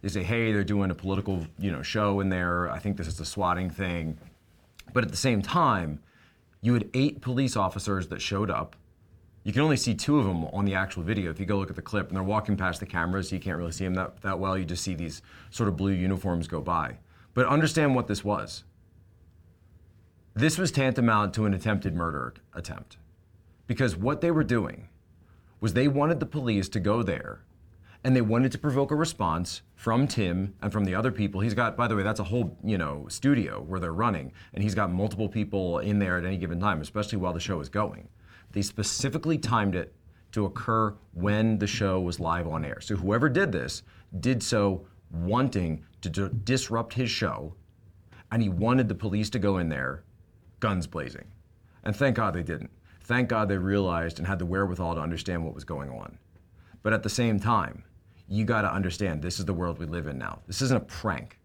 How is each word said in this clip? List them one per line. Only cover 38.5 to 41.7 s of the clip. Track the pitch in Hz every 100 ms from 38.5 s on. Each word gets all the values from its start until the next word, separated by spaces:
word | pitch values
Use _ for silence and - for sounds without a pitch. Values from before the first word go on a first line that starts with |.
They | 104
specifically | 98 - 101 - 135 151 156 156
timed | 113 120 101
it | 90 - - - - _
to | - 101
occur | - - 113 110 104 -
when | 85 98 104 110 110
the |
show | 101